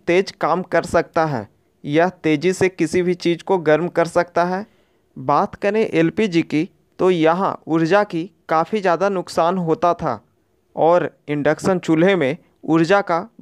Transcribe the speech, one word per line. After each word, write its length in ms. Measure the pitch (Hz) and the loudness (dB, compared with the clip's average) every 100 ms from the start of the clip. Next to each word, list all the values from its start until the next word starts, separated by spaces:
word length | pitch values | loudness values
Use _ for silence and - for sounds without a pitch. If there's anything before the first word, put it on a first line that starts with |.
| - | 0
तेज 240 | 175 196 | 0 0
काम 280 | - 160 170 | -4 -2 -2
कर 200 | 175 170 160 | 0 -2 0
सकता 400 | 175 160 170 160 | -2 0 -2 -2
है। 220 | 127 98 _ _ _ | -4 -8 _ _ _
यह 260 | 147 151 175 180 | -2 0 0 0
तेज़ी 340 | 160 151 175 | 0 0 0
से 160 | 190 185 | 0 -2
किसी 320 | - 160 180 | -2 -2 0
भी 120 | 180 175 | 0 -2
चीज़ 280 | 175 165 | -2 -2
को 140 | - 185 | -2 0
गर्म 280 | 151 151 170 | 2 2 0
कर 180 | 165 170 | -2 0
सकता 380 | 175 170 170 175 | 0 -2 -2 -2
है। 200 | 185 214 _ _ _ _ - | -4 -8 _ _ _ _ -8
बात 380 | 135 147 202 - | 0 0 0 -2
करें 260 | 202 214 | -2 0
एलपीजी 580 | 220 160 165 - 214 170 | 0 0 0 0 0 0
की 240 | 151 151 180 _ _ - | -2 -4 -4 _ _ -2
तो 100 | 185 | 0
यहाँ 460 | 180 156 175 185 - - | 2 2 2 -2 -4 -4
ऊर्जा 360 | 165 160 202 208 | -2 2 0 0
की 180 | 170 180 _ - | -4 -8 _ -2
काफ़ी 320 | 160 165 220 | -2 0 -2
ज़्यादा 280 | 185 165 196 | 0 0 0
नुकसान 480 | 190 170 - 165 185 | -2 -4 -2 0 0
होता 340 | 165 156 175 170 | -2 0 0 0
था 240 | 160 110 - _ _ _ _ - | -4 -6 -10 _ _ _ _ 0
और 340 | 151 175 147 - - | 2 2 0 -8 -8
इंडक्शन 500 | 147 143 156 190 185 | -2 -2 0 0 -2
चूल्हे 360 | - 160 180 190 | 0 2 2 2
में 220 | 135 175 _ _ - | -2 -4 _ _ -2
ऊर्जा 360 | 160 165 202 | 0 2 2
का 240 | 196 165 220 - | 2 -4 -4 -12